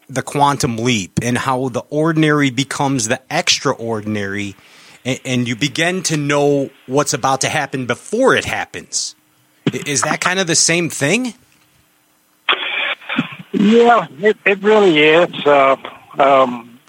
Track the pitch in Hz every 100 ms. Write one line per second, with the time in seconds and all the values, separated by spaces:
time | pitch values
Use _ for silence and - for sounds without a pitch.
0 | _ 123 - 147 143 139 135 113 120 113
1 | 87 - 120 123 135 139 131 123 - 147
2 | 160 156 156 151 139 123 135 - 139 135
3 | 107 127 - 151 - - 139 - 113 110
4 | 107 107 98 101 101 - _ - - -
5 | 123 127 135 123 120 113 143 117 170 185
6 | - 160 143 147 143 143 135 - - 135
7 | 143 135 135 135 127 156 139 135 120 120
8 | - 214 262 123 - 104 - 90 - -
9 | - - _ _ _ _ - 127 - 139
10 | 156 151 175 185 175 156 - 170 160 -
11 | 139 214 254 - _ _ _ _ _ _
12 | _ _ _ _ - - - - - -
13 | - - - - - - 202 233 233 233
14 | 160 131 208 214 190 196 202 214 196 151
15 | 151 160 170 - 147 143 135 131 - -
16 | - - 139 139 127 120 120 -